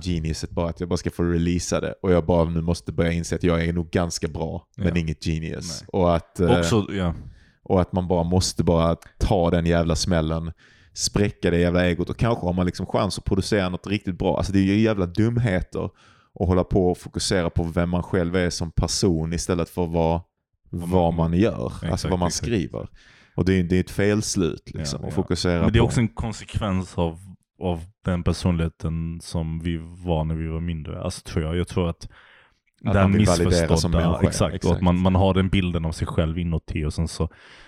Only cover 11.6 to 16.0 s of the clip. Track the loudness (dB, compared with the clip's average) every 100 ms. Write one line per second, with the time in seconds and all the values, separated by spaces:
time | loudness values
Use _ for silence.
11.6 | 4 4 2 0 -2 -2 0 0 -2 0
12.6 | -2 -2 -4 -2 -2 -4 -2 -2 0 0
13.6 | 0 -4 -4 -4 -4 -2 0 0 0 2
14.6 | 4 4 2 2 -2 0 0 0 0 -2
15.6 | -4 -6 -6 -8